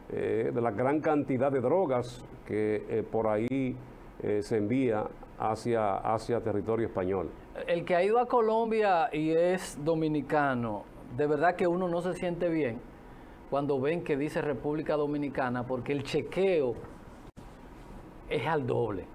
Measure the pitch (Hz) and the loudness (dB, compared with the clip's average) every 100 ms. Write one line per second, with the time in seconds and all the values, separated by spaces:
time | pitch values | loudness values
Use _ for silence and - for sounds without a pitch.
0 | - - 101 107 131 120 117 104 127 151 | -8 -4 0 0 0 0 0 2 2 2
1 | 160 151 135 127 139 135 123 175 175 123 | 2 2 2 2 2 2 4 4 4 2
2 | 120 - - - - 104 107 104 - 113 | -2 -8 -16 -16 -4 0 2 0 0 -2
3 | 101 110 110 107 120 135 127 127 - - | 0 0 2 2 2 0 -2 -4 -12 -18
4 | - - 104 104 101 110 104 127 123 107 | -18 -8 0 0 2 0 2 2 2 2
5 | - - - - 110 110 120 113 104 95 | -2 -8 -16 -4 -2 0 0 2 2 2
6 | - 110 - 113 110 101 104 113 110 98 | 0 0 0 0 0 -2 0 0 0 0
7 | 92 95 80 - - - - 175 170 175 | 0 0 -2 -8 -14 -10 -2 -2 2 2
8 | 196 233 247 247 220 220 226 220 202 170 | 4 4 4 4 4 2 2 2 4 4
9 | 156 156 156 160 180 185 - - 151 160 | 2 2 2 4 4 2 -2 -4 0 2
10 | 156 151 120 156 143 123 117 104 - - | 2 0 2 2 2 2 0 -4 -8 -16
11 | - 123 147 147 170 180 180 175 180 175 | -12 0 2 4 4 4 2 2 0 0
12 | 180 180 180 170 180 160 131 117 - - | -2 -2 -2 0 0 2 0 -2 -10 -18
13 | - - - - - 139 143 139 139 170 | -18 -18 -18 -18 -4 -2 0 0 2 0
14 | 170 135 151 165 147 123 147 151 151 151 | 0 0 0 -2 -2 -2 -2 -2 0 0
15 | 147 147 143 - 127 123 123 127 123 143 | 0 0 -2 -2 -2 -2 -2 -4 -2 -4
16 | - 156 - 175 190 170 127 110 - - | 0 -2 0 2 4 4 2 -2 -8 -16
17 | - - - - - - - - - - | -18 -18 -18 -18 -18 -18 -18 -18 -16 -16
18 | - - - 156 127 160 123 120 113 95 | -16 -16 -4 -2 0 0 0 0 0 -4
19 | 82 | -8